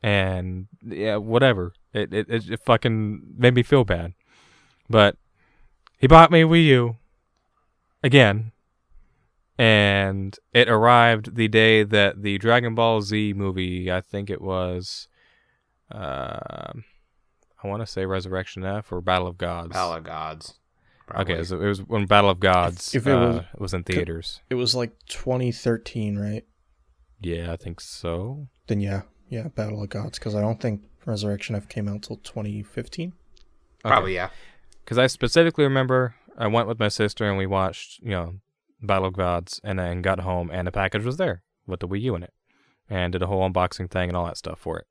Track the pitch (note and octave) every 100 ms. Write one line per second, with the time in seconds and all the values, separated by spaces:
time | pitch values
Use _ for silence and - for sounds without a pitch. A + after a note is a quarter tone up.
0 | A2 G2+ F#2+ F#2 F#2 F#2 F#2+ - G#2+ G#2
1 | G#2+ G#2+ G#2+ A2+ C3+ G#2 F2+ - _ G#2
2 | G#2+ G2+ - A2+ F#2 A2 - A#2 B2 A2
3 | G#2+ G#2+ - - B2 B2 A#2+ C#3+ A2 F2
4 | E2+ - _ _ _ _ _ _ _ A2+
5 | G2+ - _ _ _ _ _ _ _ _
6 | C3 D#3+ E3 E3+ D#3+ E3+ D#3 B2+ A#2+ A2+
7 | _ _ _ _ _ _ _ _ _ _
8 | C#3 C#3 A2+ G2+ A2+ _ _ _ _ -
9 | _ _ _ _ _ - A2+ G#2+ G2+ G2
10 | G2 G2 G2 - _ A#2+ A#2 A2 A2+ B2
11 | A#2 A2+ G#2+ A#2 A2 A2 A2 A2 G#2 G#2
12 | G2+ F#2+ G2+ G2+ A2+ A#2+ A#2+ A2+ A#2 A2
13 | G2+ G#2+ G#2+ G2 G2 F#2 F#2 F2+ F2+ F2+
14 | - G2+ G2+ F#2+ G2 F#2 F2+ F2+ F#2 -
15 | - _ _ _ _ _ _ _ _ G#2+
16 | E2+ C2+ B1+ - - - - - A2+ _
17 | _ _ _ _ _ _ G2+ G#2 A2+ -
18 | F#2+ F#2+ F#2 F#2 F#2 - F#2+ G2+ - F2+
19 | F2+ F#2 F2+ F2 F2 F2 E2+ F2+ F2+ E2
20 | D#2+ D#2 D#2 D#2 - _ _ _ _ _
21 | _ - F#2+ E2+ E2+ F#2 G2+ G2+ F#2+ G#2
22 | G2 G#2 G2+ F2+ F#2+ F2+ F2 F2 - C3
23 | A#2 C3+ - - E2 - G2 F#2 F2 F#2
24 | E2+ E2 - - _ B2 B2 B2 A#2+ _
25 | _ - C3 B2+ B2 A#2+ B2+ A2+ - A#2+
26 | G#2+ G2+ G#2 G#2+ - _ _ _ _ _
27 | _ _ F#2 E2 E2+ E2+ - E2+ - -
28 | E2+ E2+ G#2 C#3+ C#3 _ _ G#2 G2+ G2
29 | - _ _ A#2+ A2 - G#2+ G#2 G2+ G#2+
30 | G#2+ - A2 G#2 G#2 A2+ B2 G#2 _ _
31 | - G#2+ G#2 G2+ - G#2+ - - G2+ G#2
32 | - A2 - - G#2 G#2 G2+ - A#2+ -
33 | E3+ - _ _ - _ _ _ - C3
34 | F#2+ F#2 F#2 - - _ - - - A#2
35 | B2+ - B2+ E3 E3 D#3 C#3+ C3+ C3 B2+
36 | B2 - _ - A2 A2+ G#2+ A2+ G#2 -
37 | G#2 - G#2 G2 F#2+ F#2+ F#2+ F#2 - -
38 | A#2 F#2+ E2+ F#2+ _ _ _ _ G#2 G2
39 | F#2 F#2 F2+ F2 F2+ - G#2+ F#2+ F2+ F2
40 | F2+ F#2+ F#2 F2+ E2+ F2+ F2+ F#2 F#2+ G#2+
41 | A2+ C#3+ F3+ F2 _ _ - F2+ F2 G2
42 | B2 F#2 F2 _ _ _ _ _ _ G2
43 | F2 F2+ F2+ G2 F#2+ F#2 F2+ - F2+ F#2
44 | F2+ F2+ E2+ E2+ E2 E2 E2+ E2 E2